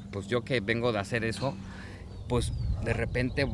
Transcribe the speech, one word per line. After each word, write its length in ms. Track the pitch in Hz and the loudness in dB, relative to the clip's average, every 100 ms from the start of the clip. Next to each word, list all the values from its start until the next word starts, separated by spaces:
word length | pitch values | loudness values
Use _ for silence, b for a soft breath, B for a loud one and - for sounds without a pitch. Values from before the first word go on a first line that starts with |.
| 101 | -6
pues 160 | 98 98 | -6 0
yo 140 | 120 | 0
que 160 | 113 127 | 2 0
vengo 320 | 98 117 120 | 2 2 4
de 60 | 107 | 2
hacer 240 | 98 123 | 2 0
eso, 320 | 113 107 127 - B B B B B - - | 0 0 -2 -2 B B B B B -10 0
pues 240 | 123 113 - - - | 2 2 0 0 0
de 100 | 113 | 0
repente, 500 | 117 156 123 127 - | 0 0 2 0 2
eh, 40 | 135 | 0